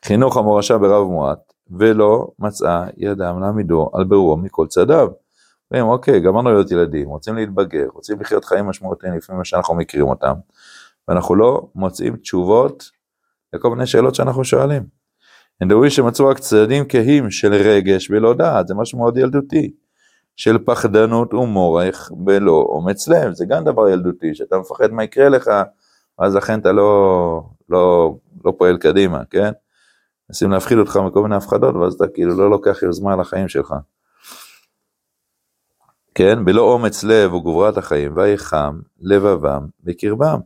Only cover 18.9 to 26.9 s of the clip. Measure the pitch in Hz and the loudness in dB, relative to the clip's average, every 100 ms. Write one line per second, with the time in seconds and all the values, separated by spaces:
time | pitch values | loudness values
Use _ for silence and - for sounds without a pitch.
18.9 | 123 120 120 127 143 139 165 147 - _ | -2 -2 0 0 -2 -2 -4 -4 -10 _
19.9 | _ _ _ _ _ - 110 113 117 117 | _ _ _ _ _ 0 0 0 -2 2
20.9 | 104 113 117 117 107 123 101 90 82 90 | 2 4 2 -2 -2 -2 0 2 2 -2
21.9 | - - - 95 98 98 78 69 73 87 | -4 -14 -6 0 2 4 2 2 -2 -4
22.9 | 101 - 165 131 87 92 143 156 120 104 | -6 0 0 0 -4 -4 -2 -2 2 2
23.9 | 92 90 87 82 78 - 95 92 - 110 | 2 -2 -6 -8 -8 -4 -6 -6 -2 -2
24.9 | 113 107 - 139 135 123 104 95 _ _ | -2 -6 2 4 4 2 0 -2 _ _
25.9 | _ _ - 95 98 - 110 92 101 101 | _ _ -2 0 0 -2 -2 2 4 4